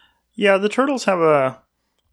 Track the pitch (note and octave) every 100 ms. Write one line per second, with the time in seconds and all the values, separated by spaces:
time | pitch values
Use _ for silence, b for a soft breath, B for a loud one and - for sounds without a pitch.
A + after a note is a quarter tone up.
0 | B B B - G3+ G3 G#3 G#3 C4+ C4
1 | G#3 F#3 D#3+ D3+ C3 B2+ _ _ _ _
2 | _